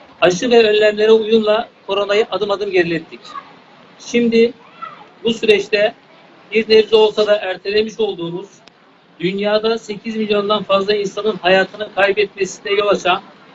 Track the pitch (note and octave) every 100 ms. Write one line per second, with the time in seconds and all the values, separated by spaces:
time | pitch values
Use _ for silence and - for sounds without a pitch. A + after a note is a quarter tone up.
0 | - - F3 F3+ B3+ A#3 A3 G#3+ G#3+ G#3
1 | G#3+ A3 G#3+ A3+ G#3 G#3+ - _ - G3
2 | G3+ G3+ A3+ F#3 G3+ G3 G3+ F#3 E3+ E3
3 | - - - - - - - - - -
4 | - A#3+ A#3 A3+ A#3 - - - - -
5 | - - G#3+ A3+ A3 G3+ F#3+ G#3 G#3+ -
6 | _ - - - - G#3 G#3+ A3 G#3 A3
7 | G#3+ G#3+ G#3 G#3 F#3+ F3+ G3 G#3+ A3 G#3+
8 | G#3 F3+ E3+ F3 G3+ - - _ _ _
9 | _ - E3+ G3 G#3 G#3+ A3 A3+ - G3+
10 | A3+ A3 G#3 G#3 G3+ G#3+ F#3+ G3 G3 G#3
11 | G3 G#3 G#3 F#3+ F3 F#3+ F#3+ G3 G#3 -
12 | G3 G3 G3+ G3 F#3 - G#3+ G3+ G#3 F#3+
13 | F3+ F#3+ - - -